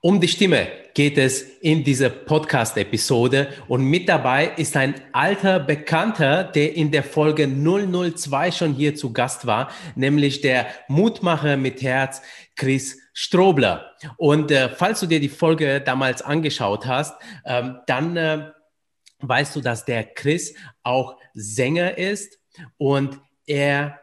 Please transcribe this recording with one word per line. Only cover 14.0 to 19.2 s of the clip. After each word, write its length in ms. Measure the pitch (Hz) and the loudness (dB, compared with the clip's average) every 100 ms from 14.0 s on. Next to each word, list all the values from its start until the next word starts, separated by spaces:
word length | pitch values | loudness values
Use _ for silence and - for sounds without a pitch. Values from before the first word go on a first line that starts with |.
| 156 - | -20 -2
Und, 340 | 160 151 147 | 2 4 4
äh, 180 | 143 127 | 2 2
falls 300 | - 180 220 | 0 -2 0
du 80 | 180 | 0
dir 120 | 160 | 0
die 80 | 143 | -2
Folge 540 | - 165 160 151 139 | 0 0 2 0 0
damals 400 | 139 131 131 123 | -2 0 -2 -2
angeschaut 640 | - 151 156 - 104 104 131 | -2 -2 -2 -2 -2 -2 -2
hast, 340 | 131 151 - - - | -4 -4 -10 -20 -18
ähm, 340 | - 123 123 127 - | -6 -4 -4 -10 -4
dann, 280 | 127 160 170 | -2 -2 -2
äh, 360 | 160 156 143 - _ _ _ _ _ _ | -2 -2 -6 -20 _ _ _ _ _ _